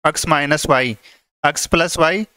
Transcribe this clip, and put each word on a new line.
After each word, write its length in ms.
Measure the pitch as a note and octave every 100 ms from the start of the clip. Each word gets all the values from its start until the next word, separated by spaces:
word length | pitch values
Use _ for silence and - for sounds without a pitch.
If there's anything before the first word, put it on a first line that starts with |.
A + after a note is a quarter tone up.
एक्स 220 | D3+ D3+ -
माइनस 380 | D3+ C#3+ D3+ -
वाई, 300 | C3 B2+ A2 - _ _ _
एक्स 220 | D3 D3 -
प्लस 300 | E3+ E3+ F3
वाई 280 | D#3+ F#3+ A3